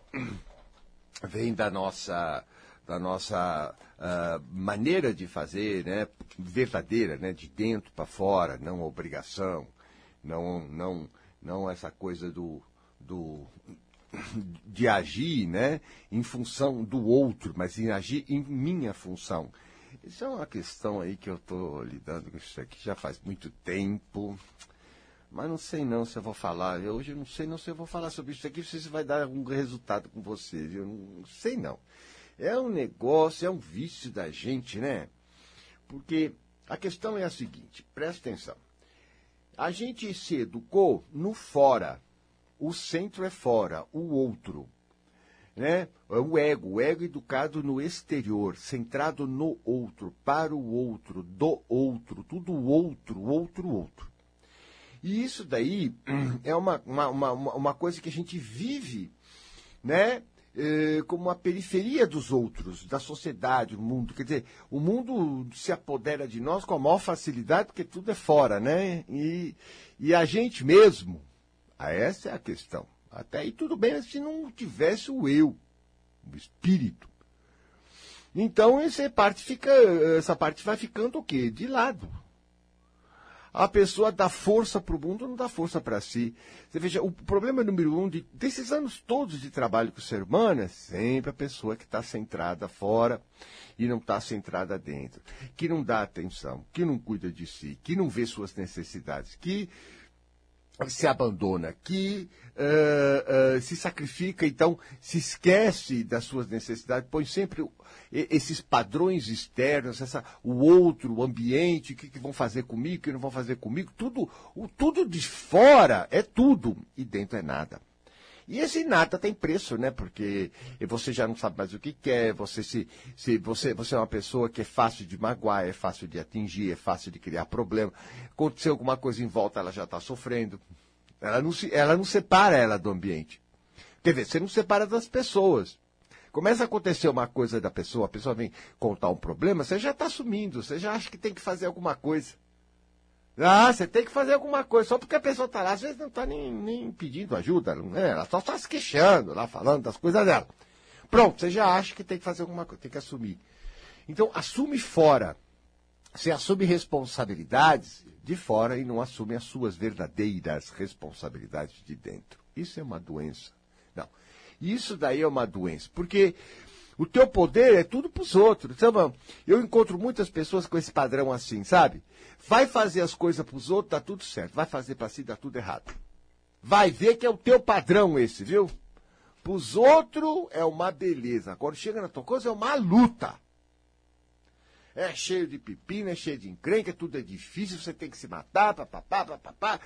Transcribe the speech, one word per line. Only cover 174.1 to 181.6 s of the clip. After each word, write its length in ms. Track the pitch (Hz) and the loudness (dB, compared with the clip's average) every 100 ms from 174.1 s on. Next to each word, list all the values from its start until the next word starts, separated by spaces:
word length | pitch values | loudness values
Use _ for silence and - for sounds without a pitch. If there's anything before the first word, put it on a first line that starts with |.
| 196 | -12
certo. 300 | - - 87 | -10 -8 -6
Vai 120 | 120 156 | -4 -4
fazer 300 | 143 127 127 | -4 -8 -8
pra 140 | 110 | -8
si, 140 | - | -8
dá 120 | 123 107 | -12 -10
tudo 220 | 139 123 | -10 -10
errado. 360 | 95 71 - - - - _ _ _ _ | -8 -10 -10 -16 -18 -20 _ _ _ _
Vai 300 | 110 202 196 | 4 6 6
ver 260 | - 208 233 | 6 4 4
que 80 | 240 | 2
é 40 | |
o 80 | 214 | 2
teu 220 | - 247 | 6 6
padrão 580 | 247 202 - 185 196 143 | 8 2 6 6 8 6
esse, 260 | 117 - | 2 0
viu? 260 | 101 196 185 - - - _ _ _ _ | 0 2 2 -2 -18 -20 _ _ _ _
Pros 320 | 165 190 117 190 | -4 -4 -2 6
outros 720 | 254 320 320 311 311 311 339 | 10 10 6 -2 -2 -2 -4
é 120 | 156 | 0
uma 260 | 165 160 175 | 0 0 -4
beleza. 640 | 151 185 147 120 117 92 | -2 -2 -2 -2 -2 -4
Agora 240 | 90 | -6